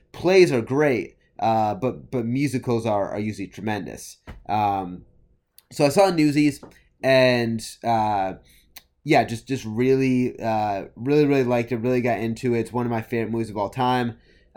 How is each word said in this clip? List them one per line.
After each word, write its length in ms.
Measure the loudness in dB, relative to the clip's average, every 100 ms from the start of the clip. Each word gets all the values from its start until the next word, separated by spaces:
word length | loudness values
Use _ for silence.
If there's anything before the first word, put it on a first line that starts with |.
| _
plays 400 | -4 4 6 6
are 100 | 4
great, 540 | 0 2 2 0 -4 -12 _ -4
uh, 340 | 0 2 0
but, 380 | -2 -4 -6 -8
but 120 | -6
musicals 600 | -4 -2 -2 -2 -2 -2 0
are, 240 | -2 -2
are 80 | -4
usually 300 | -6 -6 -10
tremendous. 720 | -8 -6 -6 -8 -14 -18 -20 -20 -16 -4
Um, 560 | 0 0 0 -4 -12 -18 _ _ _ _ _ _
so 120 | 0
I 40 | 2
saw 220 | 4 4
Newsies, 500 | 4 2 4 2 0 -10 -20 _ _
and, 640 | 2 4 4 2 0 -4 -8 -8
uh, 520 | -2 0 0 -2 -4 -8 _ _ _ -20 -20 _
yeah, 220 | 0 2
just, 240 | 2 -4 -6
just 160 | -8
really, 720 | -6 -2 2 2 2 2 0 -4
uh, 440 | -4 -2 -2 -4 -8
really, 320 | -8 0 2 4
really 180 | 2
liked 280 | 2 0 -2
it, 60 | -4
really 220 | -2 0
got 200 | 0 -2
into 340 | -4 -4 -2
it. 60 | -2
It's 120 | -2
one 140 | -4 -4
of 40 |
my 120 | -4
favorite 300 | -4 -4 -4
movies 180 | -4 -6
of 60 | -4
all 140 | -4
time. 480 | -2 0 0 -2 -8 _ _ _